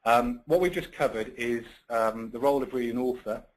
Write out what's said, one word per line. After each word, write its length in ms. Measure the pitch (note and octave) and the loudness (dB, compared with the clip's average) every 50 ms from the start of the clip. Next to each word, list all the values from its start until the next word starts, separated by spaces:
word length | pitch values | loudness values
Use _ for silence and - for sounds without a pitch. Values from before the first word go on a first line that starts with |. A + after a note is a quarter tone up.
| _ | _
um, 360 | A#2 A#2 A#2+ A#2+ B2 B2 A#2+ _ | 6 4 4 4 2 -4 -6 _
what 140 | - D#3 F3+ | 2 2 2
we've 120 | F#3 F3+ | 2 2
just 200 | F3+ F3 - - | 0 -4 -8 -8
covered 420 | - - D3 B2+ A2+ A2 A2 A#2 - | -4 -2 -2 0 0 -2 -6 -6 -6
is, 300 | - A#2 A#2+ A#2+ A#2 A2+ - - - _ - | -6 -4 -2 -2 -4 -4 -12 -20 -20 _ -4
um, 400 | A#2+ A#2 A2+ A2 A2 A2+ A2+ A2 | 0 2 2 2 0 -4 -10 -10
the 80 | A#2 A#2 | -6 0
role 220 | B2+ C#3+ C#3+ C#3 C3 | 2 2 2 2 0
of 100 | - C3 | -2 -4
really 180 | B2+ A#2+ A#2 | -4 -2 -2
an 60 | A#2 | -2
author. 460 | B2 B2+ B2+ B2 B2 - G#2+ A2 B2+ - _ _ | 0 0 -2 -2 -4 -4 -6 -6 -6 -8 _ _